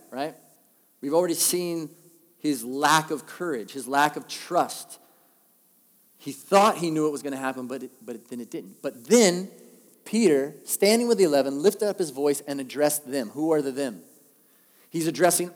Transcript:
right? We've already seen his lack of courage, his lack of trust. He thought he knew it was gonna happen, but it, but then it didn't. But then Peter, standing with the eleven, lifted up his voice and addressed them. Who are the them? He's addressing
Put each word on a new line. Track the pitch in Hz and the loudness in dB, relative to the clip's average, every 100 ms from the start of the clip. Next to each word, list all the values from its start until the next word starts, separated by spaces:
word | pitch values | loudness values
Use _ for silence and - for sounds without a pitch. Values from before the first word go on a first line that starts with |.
| - | -14
right? | 123 156 - _ _ _ _ _ _ | -8 -8 -10 _ _ _ _ _ _
We've | 139 | 0
already | 165 180 | 2 2
seen | 151 - 180 175 170 156 - - _ _ _ | 0 0 0 -2 -6 -8 -14 -20 _ _ _
his | 151 127 | -4 -4
lack | 117 135 147 156 156 | -6 0 4 4 2
of | 151 - | -6 -10
courage, | - 180 120 98 | -10 -6 -6 -8
his | 135 120 | -12 -2
lack | 139 147 | 2 2
of | 147 - | -2 -12
trust. | - - 170 131 - - - _ _ _ _ _ _ _ _ _ _ _ _ | -14 -4 -2 -2 -6 -16 -20 _ _ _ _ _ _ _ _ _ _ _ _
He | 139 | -14
thought | 131 - 196 214 - | -14 2 4 6 2
he | 170 | -2
knew | 156 151 | 0 0
it | |
was | 139 | -2
gonna | 139 135 | -6 -6
happen, | 135 131 123 | -6 -6 -8
but | 135 | -10
it, | 123 - | -12 -16
but | 117 113 - | -14 -14 -12
then | 120 | -14
it | 113 | -10
didn't. | 156 95 - | -12 -14 -12
But | 139 120 117 | -12 -10 4
then | 240 190 180 190 - - - _ _ | 6 6 2 -6 -16 -20 -20 _ _
Peter, | - 220 196 139 143 - | -4 2 4 4 0 -8
standing | - - 202 233 240 | -8 2 4 4 2
with | 196 | 4
the | |
eleven, | 170 139 135 139 | 4 4 2 0
lifted | 185 202 208 | 0 2 -2
up | 190 | -2
his | 160 | -6
voice | 127 147 143 147 | 0 0 0 -4
and | 139 | -8
addressed | 127 127 147 151 127 | -8 0 0 0 -4
them. | 139 107 | -6 -6
Who | 139 160 | -4 0
are | 156 | 0
the | 135 | 0
them? | 131 131 101 - _ _ _ _ _ _ _ _ | -4 -6 -8 -18 _ _ _ _ _ _ _ _
He's | 165 165 | -4 -4
addressing | 135 175 175 180 | 2 2 2 -4